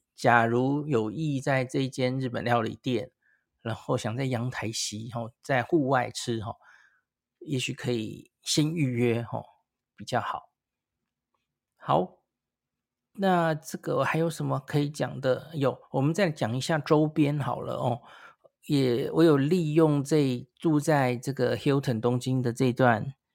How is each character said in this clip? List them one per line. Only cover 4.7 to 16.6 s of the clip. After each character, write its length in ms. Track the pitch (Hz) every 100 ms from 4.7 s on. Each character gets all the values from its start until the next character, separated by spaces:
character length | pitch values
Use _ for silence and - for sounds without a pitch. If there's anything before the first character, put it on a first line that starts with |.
| 107 - 107 117
吼， 220 | 120 113 _
在 200 | - 131
户 260 | 117 170 131
外 220 | 131 117
吃 300 | - - 113
吼， 160 | 104 - _ _ _ _ _ _ _ _
也 180 | - 131
许 160 | -
可 160 | 123 127
以 400 | 117 107 - - _
先 320 | - - 151
预 200 | 170 131
约 280 | 117 120 117
吼， 220 | 113 113 - _ _ _ _ _
比 80 |
较 160 | 104 120
好。 300 | - - - _ _ _ _ _ _ _ _ _ _ _ _ _
好， 440 | - 151 185 _ _ _ _ _ _ _ _ _ _ -
那 380 | 190 175 165
这 240 | 156 - 175
个 240 | 147 139
还 160 | 131 160
有 100 | 165
什 160 | -
么 140 | 139 135
可 220 | - 147
以 100 | 147
讲 300 | 147 123 127
的？ 300 | 131 123 -
有， 240 | 156 131 120 -
我 80 | 139
们 120 | 143
再 180 | 175 180
讲 260 | - 110
一 40 |
下 180 | 127